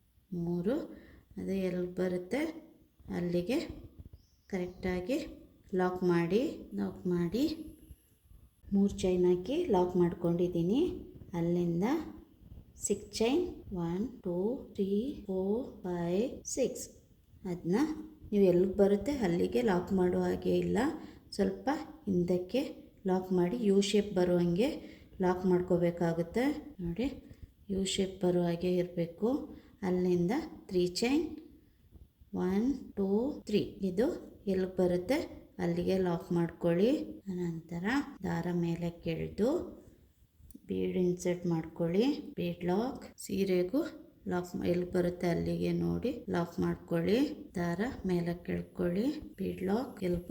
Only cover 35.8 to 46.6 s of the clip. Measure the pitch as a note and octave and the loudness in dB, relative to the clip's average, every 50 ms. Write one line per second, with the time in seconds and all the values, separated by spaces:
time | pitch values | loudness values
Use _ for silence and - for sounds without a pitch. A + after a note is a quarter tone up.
35.8 | F3 F3+ F#3+ F#3+ F#3 F3+ E3+ E3+ - - F3 E3+ E3+ E3 - - - E3+ E3+ F3 | 2 2 2 2 2 2 0 -2 -2 0 2 2 2 0 0 0 0 2 4 4
36.8 | G3+ B3 D4+ - - - - - - G3 F3+ F3+ F3 E3+ E3 D#3+ - - F3 E3+ | 4 4 4 2 -2 -6 -12 -12 -8 -6 -4 -4 -4 -4 -4 -6 -8 -10 -8 -4
37.8 | F3 G#3+ C4 C#4+ C#4 - - - F3+ F3 E3+ E3 E3 F3 F3 F3 E3+ E3+ E3+ E3+ | -2 0 0 0 -2 -4 -8 -8 -4 -4 -2 -2 -2 0 0 0 0 0 0 -2
38.8 | E3+ E3+ E3+ - - E3 D#3+ D#3+ D#3+ D#3 D#3+ - G3+ B3+ E4 F4+ - - - - | -2 -4 -6 -6 -6 -4 -4 -4 -4 -4 -2 0 2 2 2 0 -4 -6 -12 -16
39.8 | - - - - - _ _ _ _ _ _ _ - - - - - - F#3+ F#3 | -20 -20 -20 -20 -20 _ _ _ _ _ _ _ -20 -20 -20 -14 -8 -6 -2 -2
40.8 | F#3 F#3 F3+ F#3 F3+ F3+ F3 F3+ - F3+ F3 F3+ - F3 E3+ D#3+ D#3+ - - - | -2 0 0 2 2 2 0 0 0 -2 -2 0 0 0 0 0 -2 -4 -4 -2
41.8 | E3+ E3 F3 G3 B3 C#4+ D4 - - G3 - F3+ F3 F3 E3+ - - F3 F3+ G3+ | -2 0 2 2 2 2 0 -2 -6 -10 -6 -4 -4 -4 -4 -4 -2 0 0 0
42.8 | A#3+ C4+ C4 - - - - - - - G3 F#3+ G3 G3 F3+ F3+ F3+ F3+ - D4 | 0 -2 -4 -8 -12 -16 -16 -14 -8 -6 -2 -2 0 2 2 2 2 2 0 0
43.8 | E4+ D#4 - - - - - - - G3 F3+ F3+ F3+ - - F#3+ F#3+ F3+ F3 F3+ | -2 -2 -6 -14 -20 -20 -20 -12 -6 -4 -2 -2 -2 -4 -6 -4 0 0 0 0
44.8 | F3+ F3+ - F3+ F3 F3 F3+ - F#3 F3 E3 E3+ E3+ E3+ E3+ E3+ F3 F3 F3 E3+ | 0 0 0 0 0 0 0 0 0 0 0 0 0 0 0 0 0 0 2 2
45.8 | E3+ E3+ E3+ - F3+ B3 - - - - F3 F3 E3+ E3+ - F#3 | 2 0 0 0 -2 -2 -4 -4 -4 -2 0 0 0 -2 -2 0